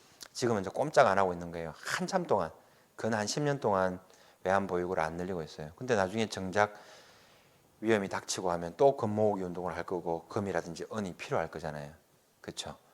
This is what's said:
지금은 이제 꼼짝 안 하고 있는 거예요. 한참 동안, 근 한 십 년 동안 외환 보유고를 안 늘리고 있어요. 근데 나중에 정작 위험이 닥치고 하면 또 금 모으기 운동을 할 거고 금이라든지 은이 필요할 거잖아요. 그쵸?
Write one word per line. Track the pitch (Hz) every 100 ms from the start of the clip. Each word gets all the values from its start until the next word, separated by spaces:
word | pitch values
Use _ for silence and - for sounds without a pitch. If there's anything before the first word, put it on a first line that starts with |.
| - - -
지금은 | - 120 107
이제 | 92
꼼짝 | - 143 151 117
안 | 98
하고 | 95
있는 | 87 87
거예요. | 85 82 76 -
한참 | - 180 190 170
동안, | 104 80 - - _ _ -
근 | 110
한 | 113 104
십 | -
년 | 147 139
동안 | 117 95 92 92 - - - _
외환 | 92 98 95
보유고를 | 90 90 90
안 | 80 85
늘리고 | 90 90
있어요. | 78 - 78 -
근데 | 127 107
나중에 | 95 110 107
정작 | - 92 92 104 - - - - - - - _ _ _ -
위험이 | 110 110 95
닥치고 | 95 - - 92
하면 | 85 85 -
또 | 139 139
금 | 110
모으기 | 104 107 98
운동을 | 92 87 87 85
할 |
거고 | 85 90 85 82 -
금이라든지 | 113 98 85 85 80 85
은이 | 110 95
필요할 | 82 - 123 80
거잖아요. | 80 82 73 73 76 _ _ _ _
그쵸? | - - 76 73 _